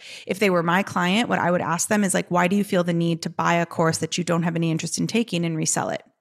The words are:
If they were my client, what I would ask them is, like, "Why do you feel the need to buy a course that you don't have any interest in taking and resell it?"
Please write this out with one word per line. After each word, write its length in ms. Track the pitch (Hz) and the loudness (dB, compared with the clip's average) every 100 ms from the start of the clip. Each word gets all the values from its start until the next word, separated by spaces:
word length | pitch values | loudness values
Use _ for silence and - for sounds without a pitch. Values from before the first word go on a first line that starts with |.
| - - | -18 -14
If 140 | - 190 | -8 0
they 120 | 202 | 2
were 120 | 175 | 2
my 220 | 170 185 | 2 2
client, 440 | 196 190 180 208 233 | 0 0 0 2 0
what 120 | 185 | 0
I 100 | 165 | 2
would 100 | 180 | 0
ask 280 | 151 170 - | 0 -2 0
them 160 | 208 | 2
is, 100 | 190 | 2
like, 160 | 180 - | 0 0
"Why 160 | 175 180 | 2 2
do 80 | |
you 80 | 202 | 2
feel 220 | 196 180 | 2 0
the 80 | 175 | 2
need 300 | 170 170 160 | 0 0 -2
to 60 | 165 | -4
buy 260 | - 170 | -2 0
a 120 | 170 170 | 2 0
course 320 | - 160 - | 0 0 0
that 180 | 160 175 | -4 -4
you 60 | |
don't 220 | 170 165 | -2 0
have 100 | 170 | 0
any 160 | 165 165 | 0 0
interest 280 | 160 165 - | -2 -4 -4
in 100 | 165 | -2
taking 360 | 226 226 170 | 0 -2 -2
and 120 | 170 156 | -2 -2
resell 320 | 160 - 95 | -2 -2 -2
it?" 160 | - - _ | -6 -10 _